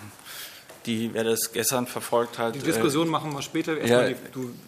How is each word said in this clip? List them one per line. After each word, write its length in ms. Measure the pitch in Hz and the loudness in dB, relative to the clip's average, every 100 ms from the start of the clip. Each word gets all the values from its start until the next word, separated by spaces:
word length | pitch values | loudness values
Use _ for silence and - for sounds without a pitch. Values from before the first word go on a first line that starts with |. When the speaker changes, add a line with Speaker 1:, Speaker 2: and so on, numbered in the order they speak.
| 104 - - - - - - - - | -14 -18 -16 -14 -14 -16 -20 -10 -2
Speaker 1:
die, 280 | 110 113 | 0 0
wer 100 | 104 | 0
das 280 | 113 113 - | 2 2 0
gestern 360 | - 117 127 120 | -2 0 0 0
verfolgt 500 | 117 - 120 120 - | -6 0 2 2 0
hat, 160 | 117 135 | -2 -2
Speaker 2:
Die 40 | |
Speaker 1:
äh, 40 | |
Speaker 2:
Diskussion 460 | 135 220 170 139 165 | 0 2 4 4 2
machen 240 | 156 156 | 0 -2
wir 80 | 139 | -6
später. 340 | - 160 160 156 | -4 -4 -2 0
Erstmal 360 | 117 120 110 | 4 6 4
Speaker 1:
Ja, 40 | 127 | 0
Speaker 2:
die, 160 | - | -8
du 220 | 131 127 - | -8 -8 -10